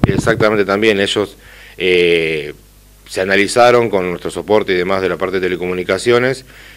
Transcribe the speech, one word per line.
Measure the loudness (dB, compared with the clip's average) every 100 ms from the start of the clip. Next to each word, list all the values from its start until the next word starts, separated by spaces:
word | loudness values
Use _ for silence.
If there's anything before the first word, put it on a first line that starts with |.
| 0
Exactamente, | 0 0 2 2 2
también | 0 2 2 2
ellos, | 0 -2 -4 -6 -20 -20 -20 -6
eh, | 0 2 2 2 0 -4 -8 -16 -20 -20 -20 -20 -12
se | -6
analizaron | -2 0 0 4 4 4 2
con | -2 -4
nuestro | -6 -8
soporte | -8 0 0 2
y | -2
demás | 0 -2
de | -2
la | -2
parte | -4 -2
de | -4
telecomunicaciones, | -4 -6 -6 -2 -2 2 2 0 -4 -12 -20 -20